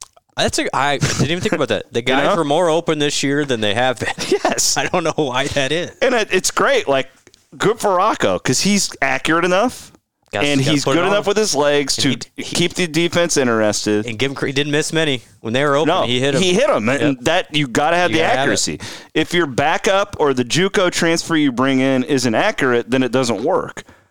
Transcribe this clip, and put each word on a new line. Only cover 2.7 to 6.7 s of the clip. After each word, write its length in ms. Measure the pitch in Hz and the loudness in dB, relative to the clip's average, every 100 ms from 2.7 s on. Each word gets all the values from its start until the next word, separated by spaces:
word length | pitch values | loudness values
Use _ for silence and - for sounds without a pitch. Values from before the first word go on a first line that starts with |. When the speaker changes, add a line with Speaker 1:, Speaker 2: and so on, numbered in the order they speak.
| 160 165 156 | 2 0 0
Speaker 1:
this 220 | 147 - | 0 0
year 220 | 139 143 | 0 0
than 160 | 147 120 | 0 0
they 120 | 107 | 0
have 260 | 104 127 120 | 2 0 0
been. 140 | - - | -4 -6
<laughs> 100 | - 403 | -2 0
Speaker 2:
Yes. 340 | - - - - | 0 0 0 0
Speaker 1:
I 80 | - | 0
don't 160 | 180 | -2
know 100 | 160 151 | -2 -2
why 320 | 143 123 143 | -2 -2 -2
that 240 | 143 131 | -2 -2
is. 200 | 160 156 - | -2 -6 -2
Speaker 2:
And 140 | 254 247 | 0 0
it, 180 | 202 | 0
it's 180 | 190 - | -2 -2
great. 360 | - 208 | 0 0